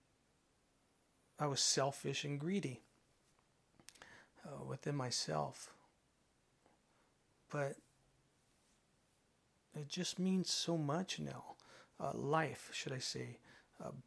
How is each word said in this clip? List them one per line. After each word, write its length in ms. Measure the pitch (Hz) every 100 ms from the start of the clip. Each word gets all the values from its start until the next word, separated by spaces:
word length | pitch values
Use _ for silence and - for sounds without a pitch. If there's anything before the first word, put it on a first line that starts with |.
| _ _ _ _ _ _ _ _ _ _ _ _ _ -
I 80 | 147
was 120 | 135
selfish 640 | - - 139 - 143 135
and 160 | 147 143
greedy, 420 | 156 196 143 123 - _ _ _ _ _ _ _ _ _ - - - - - - 165
uh, 180 | 139
within 320 | 135 131 - 143
myself. 800 | 127 - - 151 143 - - - - _ _ _ _ _ _ _ - _ _ _ _ _ _ _ -
But 240 | 147 139 220 - _ _ _ _ _ _ _ _ _ _ _ _ _ _ _ _ _ _ 151
it 140 | 143
just 300 | 175 180 -
means 320 | 185 185 170
so 260 | - - 170
much 420 | 147 156 185 -
now. 360 | 147 127 - - - - - -
Uh, 120 | -
life, 560 | - 139 156 156 - -
should 200 | - -
I 60 | 131
say, 400 | - 131 123 120 - - - -
uh, 60 | - 139